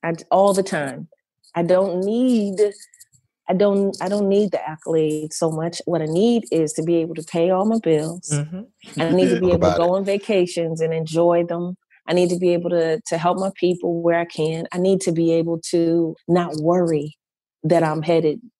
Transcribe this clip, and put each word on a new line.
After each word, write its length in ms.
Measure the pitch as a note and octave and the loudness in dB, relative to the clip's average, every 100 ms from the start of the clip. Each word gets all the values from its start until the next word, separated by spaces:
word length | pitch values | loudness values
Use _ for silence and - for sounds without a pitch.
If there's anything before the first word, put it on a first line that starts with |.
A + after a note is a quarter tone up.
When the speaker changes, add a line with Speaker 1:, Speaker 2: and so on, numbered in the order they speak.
Speaker 1:
I, 100 | E3 E3 - | -4 -6 0
all 220 | F#3 G3 | 2 4
the 100 | G3 | 2
time. 460 | G3 E3+ C#3+ B2+ - _ _ _ _ | 0 -4 -6 -8 -16 _ _ _ _
I 100 | E3+ | -4
don't 360 | E3+ F#3 G3 F3+ | 2 2 2 -2
need, 600 | G3 A3+ B3+ A#3+ G3+ F#3+ G#3 G3 - _ - _ _ _ - | -2 0 2 2 0 0 0 -2 -20 _ -20 _ _ _ -4
I 40 | |
don't, 420 | F#3 G3+ G3+ G3 F#3+ | 2 2 2 0 -2
I 60 | F3+ | -4
don't 200 | G3+ G3 | -2 2
need 220 | G3 G#3 | 2 2
the 80 | D#3 | -2
accolades 760 | C#3+ D#3 - D#3+ D#3 D#3 D#3 | -6 -12 -4 0 0 -2 -6
so 180 | - E3 | -4 -2
much. 300 | D#3+ E3 E3 - | -2 -6 -6 -4
What 160 | F3 | -2
I 40 | D#3 | 0
need 400 | D#3+ A3+ A#3 G#3+ | 2 2 2 0
is 220 | E3 D#3 | -2 -2
to 100 | - | -2
be 120 | D#3+ E3+ | 0 0
able 200 | E3 D#3+ | -2 -6
to 80 | |
pay 260 | D#3+ E3+ E3+ | -6 -2 0
all 160 | F#3 G#3 | 2 2
my 140 | A3+ | 0
bills. 460 | F#3+ D#3 D#3+ F3 - | 2 0 0 -8 -4
Speaker 2:
Mm-hmm. 680 | D3 D3 F3+ A3+ _ - - | -4 -4 -10 -16 _ -14 -4
Speaker 1:
I 80 | E3 | 0
need 200 | F3 F#3 | 2 4
to 100 | - | 2
be 80 | F3+ | 2
Speaker 3:
Talk 20 | |
Speaker 1:
able 0 | |
to 60 | F3 | 2
Speaker 3:
about 220 | F3+ F3 | 2 2
Speaker 1:
go 180 | E3+ F#3+ | 2 0
Speaker 3:
it. 20 | |
Speaker 1:
on 80 | G3 | 0
vacations 760 | G3+ - G3+ F3 F3 E3 D#3+ | -2 0 0 0 -2 -4 -2
and 120 | D#3+ | -2
enjoy 500 | D#3+ D#3+ D#3+ E3+ E3+ E3+ | -2 -2 2 4 4 0
them. 300 | E3+ F3 F#3 _ _ - | -4 -6 -8 _ _ -2
I 60 | |
need 160 | F3 F3+ | 2 2
to 80 | F3 | 2
be 160 | F3+ | 2
able 160 | F3 F3 | 0 0
to, 280 | F3 E3 D#3+ - | 0 0 -2 -4
to 100 | D#3+ | -2
help 200 | E3+ F3+ | 0 0
my 120 | F#3+ - | -4 -2
people 460 | F3+ F3+ F3 E3+ | -2 0 -2 -2
where 180 | E3+ E3+ | 0 0
I 60 | E3+ | -2
can. 420 | - D#3 D#3+ E3 | -2 -4 -2 -6
I 60 | F3+ | -2
need 240 | F#3 F#3+ | 2 2
to 100 | F#3 | 0
be 200 | E3 E3 | 0 2
able 260 | E3 E3 E3 - | 2 0 -4 -2
to 460 | F3 E3+ E3+ E3 D#3+ - | 0 2 2 0 -4 0
not 280 | F3 F3 D#3 | 0 0 -2
worry 580 | D#3 F3 F3 D#3 D3+ - _ _ _ _ | 0 2 2 0 -4 -12 _ _ _ _
that 200 | D#3+ E3+ | 2 2
I'm 180 | D#3+ D#3 | 2 -2
headed 380 | D#3 E3 D#3 D3 - _ | 0 2 2 -2 -10 _